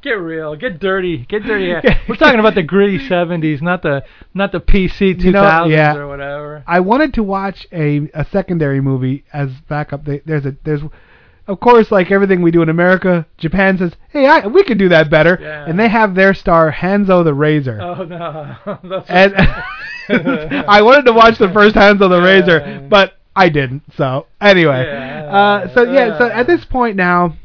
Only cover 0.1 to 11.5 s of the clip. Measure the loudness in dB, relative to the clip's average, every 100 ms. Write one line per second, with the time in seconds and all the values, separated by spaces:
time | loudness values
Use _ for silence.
0.1 | -8 -6 -10 -10 -8 -10 -6 -4 -4 -4
1.1 | -6 -6 -8 -6 -4 -4 -2 0 -2 -2
2.1 | 0 2 4 2 0 -2 0 0 -2 -4
3.1 | -4 -2 -4 -4 -4 -4 -4 -4 -4 -6
4.1 | _ -16 -6 -6 -4 2 2 2 0 -2
5.1 | 0 2 4 4 2 2 2 2 0 -8
6.1 | -10 -10 -10 -12 -14 -4 -2 0 0 0
7.1 | -2 -4 -4 -6 -10 -14 -6 -2 -2 -4
8.1 | -8 -6 -4 -4 -2 -2 -2 -2 -2 -4
9.1 | -6 _ -8 -8 -10 -10 -8 -8 -10 -10
10.1 | -10 -6 -6 -6 -8 -6 -6 -6 -16 _
11.1 | _ _ _ -12